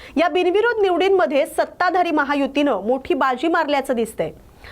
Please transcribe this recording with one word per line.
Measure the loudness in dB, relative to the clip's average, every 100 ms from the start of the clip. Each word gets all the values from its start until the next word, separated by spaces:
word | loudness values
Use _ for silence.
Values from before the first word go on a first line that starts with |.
| -8 0
या | 0
बिनविरोध | 2 2 2 0 2
निवडींमध्ये | 0 2 2 2 2 0 0
सत्ताधारी | -2 -4 -2 0 0 0
महायुतीनं | 0 0 0 0 0 0 0
मोठी | -2 -4 -2
बाजी | 0 0 0 0
मारल्याचं | 0 0 -2 0
दिसतंय. | -2 -2 -4 -6 -8 -20 -20 -20